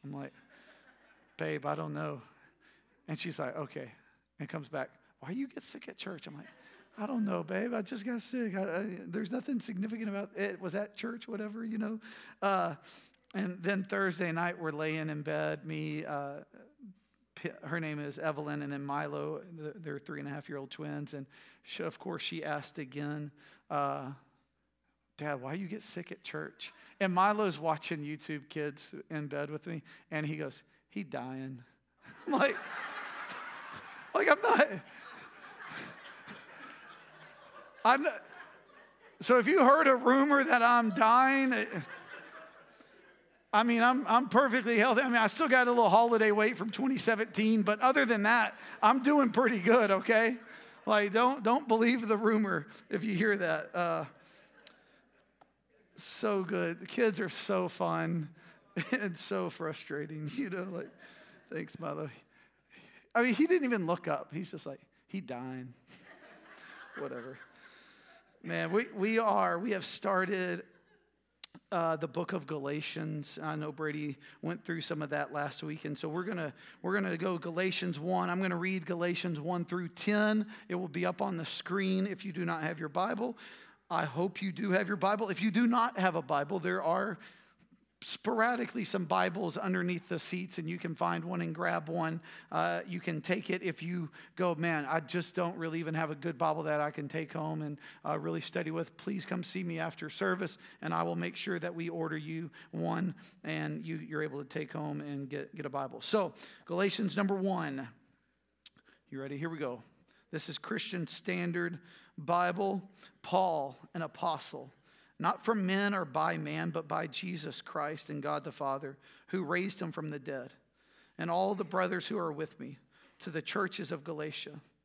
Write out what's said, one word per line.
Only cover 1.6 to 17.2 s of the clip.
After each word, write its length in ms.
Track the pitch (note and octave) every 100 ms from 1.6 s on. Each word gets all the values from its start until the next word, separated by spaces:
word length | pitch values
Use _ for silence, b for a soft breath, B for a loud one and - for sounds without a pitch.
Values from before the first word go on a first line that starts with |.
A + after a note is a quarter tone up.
I 100 | D3
don't 180 | D3+ D2+
know." 280 | - D3+ C#3+ - b b b b b b b -
And 100 | D#3
she's 220 | E3+ D3
like, 160 | C3
"Okay." 340 | D#3 D3 D3 B2+ - b b _ _
And 120 | D3
comes 180 | D#3+ C3
back, 220 | D3 C3 _ b _
"Why 80 | C3+
you 180 | B3 C4+
get 160 | -
sick 240 | - - -
at 100 | -
church?" 300 | G3 F3+ -
I'm 80 |
like, 120 | D3 - - B B B -
"I 80 |
don't 180 | G#3+ B3
know, 180 | G#3 F3
babe. 320 | D#3 F#3 A#3
I 80 | A#3
just 240 | G3+ A#3+
got 160 | G#3 A#3+
sick. 360 | - B3+ A3+ F#3+
I, 60 |
I, 220 | F#3+ E3+ G#3+ F3+ F3
there's 240 | F3+ G3
nothing 300 | B3+ B3+ B3
significant 480 | - F#3 G#3+ A3 A3+
about 220 | G3 G3+
it. 60 | -
It 200 | G3+ F#3
was 140 | F3+
at 220 | F#3+ G#3 -
church, 280 | A#3 A#3
whatever, 380 | - G#3 G#3 G#3+
you 140 | A3+ A3
know." 240 | G#3+ A3 B B B B
Uh, 340 | G3 F#3 E3+ C#3+ B B B B _
and 300 | F#3+ F#3+ F3+
then 220 | F3+ G3
Thursday 480 | F#3+ G3 F#3+ E3 F3
night, 260 | E3 F3 F#3
we're 140 | D#3+
laying 360 | D3 D#3 D#3+ D#3
in 120 | D3+
bed, 420 | D3 D3+ D#3 D3+
me, 400 | D#3 D#3 D#3 D3+
uh, 380 | - C#3+ C#3 C#3+ - - - _ A#3 - _ _